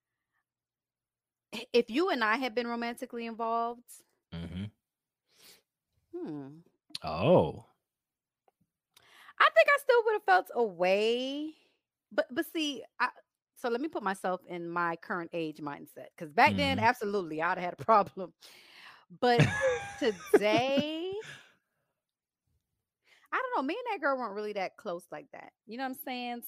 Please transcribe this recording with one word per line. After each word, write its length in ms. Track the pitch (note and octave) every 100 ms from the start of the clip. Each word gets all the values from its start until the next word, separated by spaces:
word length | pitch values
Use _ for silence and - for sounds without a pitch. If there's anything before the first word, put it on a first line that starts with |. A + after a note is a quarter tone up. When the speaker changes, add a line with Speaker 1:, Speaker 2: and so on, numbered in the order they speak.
| _ _ _ _ _ _ _ _ _ _ _ _ _ _ _
Speaker 1:
i-, 120 | A3 -
if 180 | A#3+ A#3+
you 200 | A#3 F#4
and 120 | C4+
I 140 | G#3+ A3+
had 180 | B3+
been 120 | A3 A#3+
romantically 600 | A#3 A#3 A#3+ B3 A#3+ A#3
involved, 560 | A3 A3+ A#3 A#3 A#3+ - - _ _ _
Speaker 2:
Mm-hmm. 300 | E2 E2+ F2 G#2 - _ _ _ _ _ _ - - _ _ _ _ _
Speaker 1:
hmm. 320 | F4 D4 D3 C3+ D#3 - _ _ -
Speaker 2:
Oh. 600 | D#2+ D#2 A2+ F3 D#2 - - _ _ _ _ _ _ _ _ _ _ _ _ _ _ - - -
Speaker 1:
I 80 | D5+
think 140 | D#5+ D5+
I 100 | C#5+
still 220 | - A#4+
would 80 | A4
have 120 | G#4+
felt 220 | - F#4 -
a 80 | A#3+
way, 920 | A#3 E3+ F3+ G3 A3 A#3+ C4 C#4+ D#4 - _ _ _ _ _
but, 140 | G#3 -
but 100 | B3+ -
see, 300 | E4+ D4+ C4+ - -
I, 80 | B3 - _ _ _ _
so 120 | B3
let 100 | A#3
me 80 | D#4
put 140 | E4
myself 400 | G3+ G3 F#3+ F#3 -
in 220 | F3 E3+
my 280 | E3+ E3+ E3+
current 340 | - F#3+ E3+
age 260 | E3+ D#3 D#3
mindset, 500 | D3 D3 D#3 - C3+ -
'cause 120 | D#3+
back 240 | D#3 C#4+ D4
then, 200 | C#4 B3
Speaker 2:
Mm-hmm. 80 |
Speaker 1:
absolutely, 560 | A3 A#3+ G#3 G3+ E3+ D#3
I'd 160 | E3 F3+
have 60 |
had 100 | F3+ -
a 40 |
problem. 500 | - A3 F#3+ - F3+ - - - - - - - _ E3+
But 200 | B3 A#3+
Speaker 2:
<laughs> 580 | - G#5+ C5+ A#4+ G5 -
Speaker 1:
today, 1160 | C#4 F#3+ - - G#3 A3 B3+ C#4 D4 D#4+ F4+ G4+ - - - _ _ _ _ _ _ _ _ _ _ _ _ _ _ _ _ _ _
I 40 | F4
don't 200 | B4+ A#4
know, 60 |
me 120 | C4+
and 200 | G#4+ A#4+
that 60 | G4+
girl 120 | C#4+ C4+
weren't 180 | A#3
really 200 | G3 G#3+
that 220 | G3+ F3+ -
close 280 | - F3 -
like 160 | D3+ D3
that, 200 | - - _ -
you 100 | A#3
know 80 |
what 60 | C4
I'm 140 | C4
saying? 380 | - B3 A#3+ A#3+